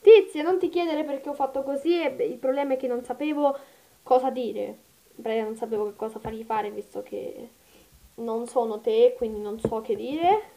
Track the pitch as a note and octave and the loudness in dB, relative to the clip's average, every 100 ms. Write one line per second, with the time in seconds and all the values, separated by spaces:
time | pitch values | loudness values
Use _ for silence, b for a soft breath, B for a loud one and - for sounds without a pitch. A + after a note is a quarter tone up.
0 | G4 A4 F#4+ D4+ D#4 F#4 F4+ F4 E4+ D4+ | 12 10 10 -2 0 0 0 0 -2 -2
1 | D4+ C#4 D4 C#4 C4+ C4+ C4+ C#4 D#4+ F4 | -2 -6 -8 -4 -4 -2 -4 -4 0 0
2 | D4 - A#3 B3 C4 C4+ C#4+ C4 C4 A#3+ | 0 -2 -4 -2 -2 0 0 -2 -2 -4
3 | B3 A#3+ D4 D4 C#4+ C#4 B B B B | -6 -6 -4 2 2 0 B B B B
4 | - B3+ C4 B3 A#3 G#3+ G3+ G#3+ _ _ | 2 2 2 -4 -6 -6 -8 -10 _ _
5 | _ - A3+ A3 A3 A3+ A3+ A3 G#3 G#3 | _ -12 -4 -4 -4 -6 -6 -4 -4 -6
6 | A3 A3 A3 A3 A3+ A3 G#3 G#3 - - | -10 -8 -12 -12 -6 -4 -4 -8 -12 -14
7 | - G3+ - - - _ b b b b | -10 -10 -10 -12 -16 _ b b b b
8 | - - A#3 A3+ A#3+ C4 A3+ G#3+ A#3 A3 | -20 -12 -6 -6 -2 -2 -2 -2 0 4
9 | B3 B3+ A3+ G#3+ G#3 A3 A3+ A3 A3 G3+ | 4 4 -6 -4 -8 -6 -4 -4 -4 -6
10 | A#3 D4+ F4 G#4+ G#4+ | -4 0 2 2 0